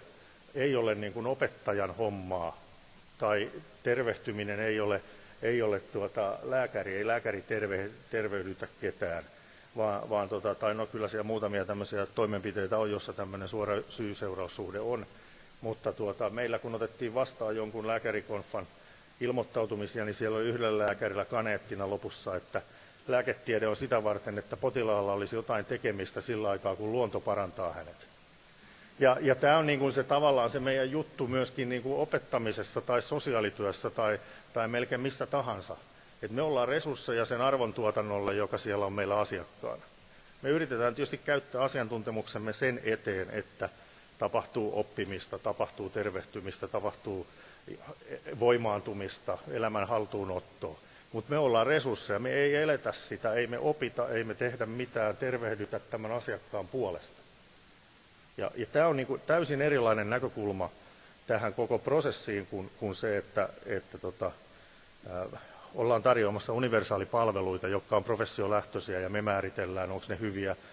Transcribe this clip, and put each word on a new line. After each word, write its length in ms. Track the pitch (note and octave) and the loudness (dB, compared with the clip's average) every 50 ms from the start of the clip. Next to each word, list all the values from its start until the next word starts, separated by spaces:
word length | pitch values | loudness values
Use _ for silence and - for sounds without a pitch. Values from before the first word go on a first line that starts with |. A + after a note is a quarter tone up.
| - - - - - - - - - - - | -8 -18 -20 -20 -20 -20 -20 -20 -20 -10 -2
ei 200 | C#3 B2+ C#3+ C3+ | 0 2 2 4
ole 200 | B2 A#2 A2+ G#2+ | 4 4 2 2
niin 180 | G2+ G#2 G2+ F#2 | 0 -2 -4 -4
kuin 140 | A#2 A2 B2 | -2 -2 -2
opettajan 680 | C3+ - C#3+ A2+ - - - - G2+ G2+ G2 F#2 F2+ | 0 2 0 0 -2 -2 -2 0 0 2 2 0 0
hommaa, 680 | G2+ A#2 G#2 G2+ G2 F#2 F#2 F#2 F2+ E2+ E2 D#2 - - - - - - - - - - - - - | 0 0 0 0 -2 -4 -2 -2 -2 -2 -2 -6 -8 -12 -20 -20 -20 -20 -20 -20 -20 -20 -20 -6 -2
tai 340 | A#2+ G#2+ G#2+ G#2 G#2 B2+ - - - - - - - | 2 4 4 4 2 0 -4 -10 -14 -16 -16 -4 0
tervehtyminen 760 | A#2+ A#2+ B2 B2+ A#2 G2+ - - - G#2+ G#2 G#2 G2+ G#2 G2+ | 2 2 2 2 2 0 -2 -2 -4 -4 -2 -2 -2 -2 0
ei 200 | A2 A2 A2 G#2+ | 0 0 2 2
ole, 220 | G#2 G#2 G2+ F#2+ - - - - - - - - | 2 2 2 0 -2 -6 -16 -18 -20 -20 -10 -2
ei 200 | - A2+ A#2+ A#2+ | 0 2 2 4
ole 180 | A2+ G#2+ G2+ F#2+ | 4 4 2 0
tuota 600 | - - - A2 G2 G2 - A#2 G#2 G2 G2+ - A2+ | -2 -4 -4 -4 -4 -2 0 0 0 0 0 -2 -2
lääkäri, 520 | C3 B2+ C3 B2+ A2+ - G#2+ F#2 G2 F#2+ | -2 0 0 0 0 -2 -4 -4 -2 -2
ei 120 | G2 G#2+ A2 | -2 0 2
lääkäri 340 | A#2 A#2+ - A#2 G2+ G2 | 0 0 0 -2 -4 -4
terve-, 480 | - - A#2 G#2+ G#2+ G2 G2 F#2 G2 G#2 A2+ G#2+ - - | -4 -2 -2 0 0 0 0 -2 -2 -4 -8 -12 -10 -4
tervehdytä 560 | - A2+ G#2+ G#2 G2+ G2 F2+ F#2+ F#2+ - - - - - | -2 -2 0 0 -2 -2 -4 -4 -6 -8 -8 -12 -8 -4
ketään, 420 | - G2 - - G#2 F2 E2+ E2+ E2 - - - - - - - - - - A2+ | -4 -4 -2 -2 -2 -4 -2 -4 -6 -10 -14 -20 -20 -20 -20 -20 -20 -8 -4 0
vaan, 320 | A2 G#2+ G2+ G2+ G#2+ - | 0 0 0 0 -2 0
vaan 200 | A2 G#2 G2+ F#2+ | 0 0 0 0
tota, 260 | G#2+ G2 F#2 G#2+ G2+ | -2 -2 0 0 0
tai 180 | - A#2 G#2+ G#2 | 2 2 0 2
no 120 | A2 A2 | 0 -2
kyllä 220 | G#2 - A2+ G#2+ G2 | -4 -4 -2 -2 -2
siellä 160 | A2 G#2+ G#2 | -2 -2 -2
muutamia 420 | G#2+ A2+ A2 G#2+ G2+ G2+ G2+ F#2 | -2 -2 0 0 0 0 0 -2
tämmöisiä 400 | F2+ G#2 G2+ G2+ - - G#2 G2 | -2 -2 -4 -4 -2 -2 -2 -2
toimenpiteitä 720 | - - - A2+ G#2 G#2 G2 F#2 G#2+ F#2 G#2 G2 F#2+ A2 A2 | -2 0 0 2 2 2 0 -2 -2 -2 -2 0 2 2 2
on, 140 | A2 G#2+ | 2 2
jossa 220 | G#2 G2 - - A2 | 0 -2 -4 -6 -6
tämmönen 340 | - G2+ F#2+ G2 G2 G2 F2+ | -6 -6 -6 -6 -8 -6 -6
suora 340 | - A2 G#2 G#2 G#2 G#2 - - | -4 -2 0 0 0 0 -2 -4
syy-seuraussuhde 920 | - - A2+ G#2 G2+ - G#2+ G2 F#2 F#2 F#2 E2+ - - G2+ F2 F#2 G2+ | -6 -6 -4 -4 -4 -4 -6 -4 -4 -4 -6 -6 -6 -6 -6 -6 -4 -4
on. 260 | A2 A#2 B2 A#2 G2 - - - - - - - - - - - | -2 -2 -2 -2 -4 -8 -14 -18 -20 -20 -20 -20 -20 -20 -14 -8
Mutta 320 | - A2+ A2 - - A2 F#2+ | -6 -6 -6 -4 -4 -4 -4
tuota, 360 | - G#2+ G2+ G2 - A#2+ G#2 | -2 -2 -2 -2 0 -2 -2
meillä 300 | G#2 A#2 B2 A2+ A#2 G#2+ | 0 0 -2 0 -2 -2
kun 160 | - A#2+ A2+ | -4 -4 -4
otettiin 380 | A2 A2+ A2 - - B2+ A#2 A2 | -4 -4 -4 -4 -4 -6 -2 0
vastaan 420 | B2+ C3 - - - A#2 A2 G#2+ | 0 -2 -2 -2 -4 -2 -2 -2
jonkun 320 | A2 A2 G#2+ G#2+ A2+ G#2+ A2 | -2 -2 -4 -4 -4 -2 -2
lääkärikonfan 800 | A2+ A2+ - A#2 G#2+ G#2 F#2+ - A2 G2+ F#2+ - - G#2 F#2 - - - - - - - - - - - | 0 0 0 0 -2 -2 -2 -4 -6 -6 -6 -6 -6 -6 -6 -8 -12 -20 -20 -20 -20 -20 -20 -20 -8 -4
ilmoittautumisia, 840 | B2 A#2+ B2+ B2 A2 - - B2 A2+ G#2 A2+ G#2 G#2 G2 - A#2 G#2+ | -2 0 0 0 0 0 0 0 0 0 0 -2 -4 -4 -4 -4 -2
niin 100 | G#2+ G2+ | -2 -2
siellä 220 | - A#2 G#2+ A2 A2 | -2 0 0 0 2
oli 80 | A2 | 0
yhdellä 400 | A#2+ A2+ A#2+ A#2+ A2 G#2+ G#2 G#2 | 0 0 2 2 2 4 4 2
lääkärillä 400 | G#2 G2+ G2 A2+ G#2 G2 G2+ G2 | 2 2 0 0 -2 0 0 -2
kaneettina 640 | - B2 A#2 A2 A2+ G#2 F#2+ - - A2 G2 G2 F#2+ | 0 0 0 0 0 0 -2 -4 -6 -6 -4 -2 -2
lopussa, 460 | G2+ G2 - G2+ - - - G#2 F#2 | -2 -4 -4 -6 -10 -8 -6 -4 -4
että 260 | F2+ - - - G2+ - - - - - - - - - - | -4 -4 -4 -6 -6 -6 -8 -12 -20 -20 -20 -20 -12 -2 2
lääketiede 600 | B2+ B2 A#2+ C3 A2 - - - A2+ G#2+ A2 G#2+ | 2 2 4 2 0 -2 0 0 2 2 4 2
on 80 | G#2 | 2
sitä 280 | - - - B2+ A2+ G#2 | 0 0 2 2 2 4
varten, 340 | G#2+ G#2 G2+ - A#2 G#2 G#2 | 2 0 0 -2 -4 -6 -6
että 200 | - - B2+ G#2+ | -6 -6 -4 -2
potilaalla 560 | - C3 A2+ B2+ A#2 A2 G#2+ G#2 G2+ G2+ G2+ | 0 0 2 2 2 2 4 4 4 2 2
olisi 220 | G2+ G2+ G2 A#2 | 0 0 -2 -2
jotain 300 | A2+ A2 - G#2 G2+ G#2 | -4 -2 0 0 -2 -2
tekemistä 560 | - B2+ A#2 - B2 G#2 G2 F#2 - - A2+ | -2 -4 -2 0 0 0 0 -2 -6 -6 -6
sillä 280 | F#2+ - A#2 G#2+ G#2+ G2+ | -4 -2 -2 0 0 0
aikaa, 260 | G2 G2 - G#2 F#2+ | 0 0 0 0 -2
kun 160 | F#2+ G#2+ G#2+ | 0 -2 0
luonto 280 | A2+ B2+ A#2+ G#2 F2+ G#2 | 2 2 2 0 0 -2
parantaa 540 | - A#2 G2+ G2+ G2 F2+ D#2+ - F#2+ E2+ D#2 | 0 0 0 0 0 -2 -4 -4 -4 -4 -4
hänet. 340 | E2 E2 F2 F2+ - - - - - - - - - - - - - - - - - - - - - | -6 -8 -12 -14 -18 -20 -20 -20 -20 -20 -20 -20 -20 -20 -20 -20 -20 -20 -20 -20 -20 -20 -16 0 6
Ja, 180 | C3+ C3 B2+ - | 6 6 6 6
ja 140 | D#3+ C#3 C3 | 6 4 4
tää 220 | B2+ - C#3+ D3+ D#3+ | 6 8 8 8 8
on 80 | D#3 | 6
niin 140 | D3 D3 C3+ | 4 4 4
kuin 140 | C#3 C3+ A2+ | 2 2 2
se 100 | C3+ B2+ | 2 2
tavallaan 460 | - C#3+ C#3+ D3+ D3 C#3 B2+ A#2 A#2 | 4 4 6 6 6 6 6 4 2
se 100 | C#3 C#3 | 2 0
meidän 320 | B2+ C3+ C3 C3+ C3 C3 | 0 0 2 2 0 0
juttu 360 | C3+ D#3 D3+ - - - C3+ A#2+ | 0 -2 -4 -4 -4 -4 -2 0
myöskin 420 | B2+ C3 B2+ A#2 - - C3 B2 | 2 2 0 0 -2 -2 -2 -2
niin 120 | B2+ B2 | -2 -2
kuin 180 | A2+ C3 C#3 C#3+ | -2 -2 0 0
opettamisessa 840 | D3+ D3+ - C#3+ - - - B2 A#2 A2 G#2 A2+ G2+ - - B2 | 0 2 0 0 0 0 0 0 2 0 0 -2 -2 -4 -2 -2
tai 200 | - - B2 A#2+ | 0 2 2 2
sosiaalityössä 880 | G#2+ - D3 D3 - D3 B2+ A2+ G#2+ G2+ - - G#2+ G2 F#2 - - A2+ | 2 0 -2 -2 0 0 2 2 2 2 0 0 -2 -2 -2 -2 -4 -4
tai, 300 | - - A2+ G#2+ G#2 G2 - - - - - - - | 0 0 2 2 2 0 -2 -8 -18 -18 -14 -6 -2
tai 140 | A#2+ A2+ A2 | -2 -2 0
melkein 340 | A#2 A#2+ B2 A#2 C3 B2 | 0 0 0 0 0 -2
missä 240 | B2+ C#3 - - C3+ | -2 -2 -2 -2 -2
tahansa. 520 | - - C#3+ C3 B2 G#2+ G2 F#2 - E2+ - - - - - - - - - | 0 0 0 0 0 -2 -4 -6 -8 -10 -12 -14 -18 -20 -20 -20 -20 -12 -10
Et 100 | - G#2 | -8 -4
me 100 | A2 B2+ | -2 0
ollaan 260 | D#3 D#3 D3 B2+ A#2+ B2 | 0 2 2 2 2 2
resursseja 580 | C#3 D#3+ D#3 D#3+ C3+ A#2 - - A#2+ A#2 A2+ | 2 0 0 -2 -4 -4 -2 -2 0 0 2
sen 160 | - B2 A#2 | 2 2 2
arvontuotannolle, 920 | B2 C3+ C#3 C3 B2 A2 G#2 - A2+ G#2+ G#2 A#2 G#2+ G#2+ G2+ G2+ G2+ G2+ G2+ | 4 4 4 4 2 0 0 0 0 2 2 2 0 0 0 0 0 0 2
joka 240 | G#2 G#2 F#2+ - G2+ | 2 0 0 0 -2
siellä 280 | - A2 G2+ G2+ G2+ | 0 0 0 0 0
on 80 | G2 G2 | 0 0
meillä 260 | G#2 G2+ F#2+ G2+ G#2 | 0 0 2 2 2
asiakkaana. 640 | G#2 - - F2+ E2 - - - - A1+ - - - - - - - - - - - - - - | 2 2 -2 -4 -6 -8 -12 -10 -8 -8 -8 -8 -10 -16 -20 -20 -20 -20 -20 -20 -20 -20 -14 -4
Me 80 | - C3+ | 0 2
yritetään 460 | D3 E3 D#3+ C3 C3 A2+ A#2+ A#2+ A#2 | 2 2 2 0 0 0 2 2 2
tietysti 220 | A#2+ C#3+ - - C3+ | 0 -2 -4 -4 -4
käyttää 440 | - - D3 C#3 - - - B2 | 0 0 0 0 0 -2 0 0
asiantuntemuksemme 920 | C3 C3+ - C3+ A#2+ A2 A#2+ A2+ G#2 A#2 A2 A2 G2+ - - A2+ G#2+ A2 G#2 | 2 2 2 0 -2 -2 -2 -4 -4 -2 -2 -2 -4 -4 -6 -6 -4 -4 -2
sen 280 | - C#3 C3 B2 A#2+ - | 0 0 0 0 0 0
eteen, 460 | A2 A2 G#2+ - A2 G2 F#2+ F#2 - | 0 0 0 0 -2 -2 -2 -2 -4
että 400 | A2 G#2+ G2 - - - G2+ - - - - - - - - - - - | -4 -6 -6 -6 -6 -6 -6 -6 -6 -8 -20 -20 -20 -20 -20 -20 -6 -4
tapahtuu 600 | G#2+ G2+ A#2 A2+ - - - B2 G#2+ G#2 G2 G#2 | -2 0 2 0 0 0 0 0 0 0 2 0
oppimista, 600 | G#2+ - - - G2+ F#2 G2 F2+ - - - F#2 | -2 -2 -2 -6 -4 -4 -4 -6 -6 -6 -8 -4
tapahtuu 500 | - A2 G#2 - G#2+ - - - G#2 F#2+ | -2 -2 -2 0 -2 -2 -2 -4 -8 -4
tervehtymistä, 800 | - A2 G2+ G#2 F#2 F#2+ - - - G#2 F#2 G2 F2+ - - F#2+ | -2 -2 -2 -2 -2 -4 -6 -8 -8 -8 -8 -8 -8 -6 -6 -4
tapahtuu 600 | - G#2+ G2 G#2 - - - A2 G2 F#2+ E2+ - - - - - - - - - - - - - - - - - C3+ - - - D#3 A2+ | -2 -2 -2 -2 -4 -6 -6 -6 -6 -6 -6 -10 -14 -20 -20 -20 -20 -20 -16 -14 -14 -14 -14 -14 -16 -16 -14 -12 -12 -10 -10 -10 -2 4
voimaantumista, 960 | A2+ B2 A#2+ A#2+ A2+ A2 G#2 G#2 F#2 A#2 G2+ G2+ G2 F#2+ - - - - F#2 F2+ - - | 6 6 6 6 6 2 0 0 -2 -4 -6 -6 -6 -6 -6 -6 -4 -4 -4 -4 -4 -6
elämän 360 | - A#2 A2+ A2 G#2+ G#2+ G2 F#2 | -4 -2 0 0 0 0 0 2
haltuunottoa. 920 | A#2+ A2 G#2+ G2+ - G#2 G2 F#2+ F2+ F2+ - - - - - D#2+ D#2 - - - - - - - | 2 0 0 0 -2 -4 -4 -2 -4 -4 -6 -8 -10 -10 -8 -8 -8 -10 -16 -20 -20 -20 -14 -8
Mut 180 | - A2+ G#2 C3+ | -6 -6 -4 -2
me 80 | D3 D#3 | 0 2
ollaan 300 | D3+ C3 A#2 A2+ A2+ C3 | 4 6 6 6 6 6
resursseja, 520 | D#3 D3+ B2+ C3 A2 - - - G#2 G2+ | 4 4 2 2 0 -2 -2 -2 -2 0
me 140 | A#2+ B2+ C3 | 0 0 2
ei 220 | C#3 C#3+ C#3+ C#3+ | 4 4 4 4
eletä 360 | D3 D#3 D#3 D3 B2+ - A2+ | 4 4 4 2 2 0 -2
sitä, 420 | G2+ - - - A2 F#2+ - A2+ G#2+ | -4 -4 -4 -6 -6 -2 0 0 2
ei 140 | A#2+ A#2+ A2+ | 2 2 0
me 120 | A#2+ A#2+ | 0 0
opita, 500 | - D3+ D3+ D3+ C3 A#2 - - A#2+ B2+ | 2 0 0 0 -2 -4 -2 -2 -2 0
ei 140 | A#2+ A2+ A#2 | 0 0 0
me 100 | A2+ G#2 | -2 -2
tehdä 320 | - B2+ B2 G#2 F#2 A#2 | -2 -2 -2 0 -2 -2
mitään, 520 | G#2+ A2+ B2 B2 B2 - A#2+ A2 G#2+ G#2 - | -2 -2 -4 -4 -4 -2 0 0 0 0 0
tervehdytä 600 | C3+ B2+ B2+ A#2+ A#2 A2 A2 G2+ G#2 - - G#2+ | -2 -2 -2 0 -2 -2 -2 -2 -4 -4 -4 -6
tämän 320 | - - - A2 A2 G#2+ | -6 -6 -6 -6 -4 -4
asiakkaan 560 | A#2 A#2+ - - G#2+ G2 - - - G#2 F#2 F#2 | -4 -4 -4 -4 -6 -6 -6 -6 -6 -6 -6 -4
puolesta. 580 | - C3 A#2 F#2+ F2 D#2 - - - - - - - - - - - - - - - - - - - - - - - - - - - - | -2 -2 -2 -2 -2 -4 -8 -12 -18 -20 -20 -20 -20 -20 -20 -20 -20 -20 -20 -20 -20 -20 -20 -20 -20 -20 -20 -20 -20 -20 -20 -14 -8 -6
Ja, 140 | G2+ - - | -4 -4 -4
ja 100 | B2 A2+ | -4 -4
tää 220 | - - C#3+ D#3+ E3+ | 0 2 4 4 4
on 100 | D#3 C3 | 4 2
niinku 200 | B2+ - C3 - | 0 -2 -2 -2
täysin 440 | - - D3+ E3+ E3+ C3+ C#3+ C3+ | 0 2 4 4 4 2 2 2
erilainen 480 | C#3+ D3+ D3 C3 A#2 A2+ A2 A2 G#2 G#2 | 2 4 4 4 6 6 4 4 4 2
näkökulma 600 | A#2 B2+ C3 A#2 - A#2+ G#2+ G#2 G2 F#2+ F2+ E2 - - - - - - - - - - - - | 0 0 0 -2 -4 -2 -2 -2 0 0 -2 -4 -4 -8 -20 -20 -20 -20 -20 -20 -20 -10 -2 0
tähän 260 | A#2 G#2+ A2 G#2+ F#2+ | 0 2 2 0 0
koko 260 | - A#2+ G#2+ B2 A2 | 0 0 2 2 2
prosessiin 680 | - B2 C3+ D#3+ D3 C#3 G#2 - - - G#2+ G2+ G2 | 2 2 2 4 4 2 0 -2 -2 -4 -4 -4 -4
kuin, 260 | - - G2 F#2 G2 - - | -4 -6 -6 -6 -8 -8 -6
kuin 180 | A2+ G#2 F#2+ | -4 -4 -2
se, 220 | - - A2 G#2 G2+ | -2 0 0 0 0
että, 320 | F#2 - - G#2+ F#2+ F2+ - - - | -2 -2 0 0 0 0 -2 -6 -8
että 320 | - G#2+ F#2+ - - - F#2 | -6 -4 -4 -4 -8 -10 -8
tota, 340 | - F#2 F2+ - - F2+ - - - - - - - - - - - - - - - - | -8 -8 -6 -4 -4 -4 -4 -6 -14 -20 -20 -20 -20 -20 -20 -20 -20 -20 -20 -18 -14 -10
ää, 160 | F2+ F2+ F#2 - - - - - - - - - - | -8 -6 -6 -6 -8 -12 -14 -16 -18 -18 -18 -10 -2
ollaan 280 | - A#2 A#2+ A#2+ A2+ - | 0 4 4 4 6 6
tarjoamassa 500 | B2+ B2 A#2+ G#2+ G2+ G#2 G2+ - - A2+ | 6 6 8 6 4 2 0 -2 -2 0
universaalipalveluita, 1120 | A#2 B2+ B2 A2+ A2 F#2+ - A2 G2 G2 F#2 - A#2 A#2 A2 G2+ G2 F#2+ F#2+ F#2 F#2 - F#2+ | 0 2 4 4 4 4 4 2 0 0 0 2 2 4 4 4 2 2 0 0 0 0 0
jotka 300 | G2 G2 - - A2+ G#2 | 0 0 2 2 2 2
on 60 | F#2 | 4
professiolähtöisiä 960 | A#2 A2+ G2+ - - - - G2+ G2 G#2 G#2 G2+ - - G#2 - - F#2+ F#2 | 2 0 0 0 0 0 0 2 2 2 2 2 0 -4 -6 -4 -4 -2 -2
ja 100 | F#2 F#2 | -2 -2
me 120 | G2+ G#2 | -2 0
määritellään, 720 | G#2 G#2+ G2+ G2 F#2+ F#2+ - - G2 F2+ F#2 F#2+ F#2 F2+ | 0 2 2 0 0 -2 -2 -4 -4 -2 -2 -2 -4 -4
onks 180 | F#2+ F#2+ - - | -4 -6 -6 -6
ne 100 | G#2 F#2 | -4 -4
hyviä 360 | A2+ G#2+ F#2+ G2 G2 F#2+ F#2 - - - | -2 -2 -2 -2 -2 -2 -2 -4 -8 -16